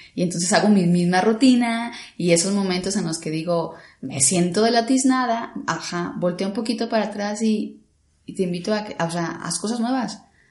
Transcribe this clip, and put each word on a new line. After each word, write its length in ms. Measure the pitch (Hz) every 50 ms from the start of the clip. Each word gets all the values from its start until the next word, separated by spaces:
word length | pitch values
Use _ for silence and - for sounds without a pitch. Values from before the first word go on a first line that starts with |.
| - - -
Y 80 | -
entonces 300 | 180 170 - 170 180 - 202
hago 140 | 220 - 214
mi 160 | 208 190 175
misma 360 | 170 175 175 175 175 180 185
rutina 680 | 185 220 220 220 269 254 247 240 240 233 226 233 233 233 - - - - -
y 160 | - 160 175
esos 220 | 170 170 180 190 202
momentos 420 | 202 190 185 180 185 185 190 196
en 100 | 208 175
los 100 | 165 160
que 140 | - - 160
digo, 420 | 160 160 160 175 175 165 160 - - - - - _ _
"Me 200 | - 131 - 135
siento 400 | - - 185 175 180 170 175 208
de 80 | 220 233
la 160 | 240 233 226
tiznada", 680 | 240 262 262 269 254 262 262 254 240 226 233 233 - - - -
ajá, 480 | - 165 160 - - 175 175 175 175 -
voltea 280 | - 175 180 175 175 196
un 60 | 196 202
poquito 360 | 240 226 247 226 - 226 220
para 160 | 233 220 202
atrás 360 | 208 - 208 202 208 208 -
y, 400 | 226 220 214 - - - - - _ _ _ _ _ _ _ _ _
y 80 | - -
te 80 | - 190
invito 280 | 175 175 180 175 - 214
a 100 | 208 208
que, 120 | - - - 170
o 60 | 165
sea, 300 | 170 175 170 165 170 - -
haz 140 | 175 170
cosas 220 | - - 214 240 233
nuevas, 420 | 226 240 262 262 220 - - - - _ _ _ _ _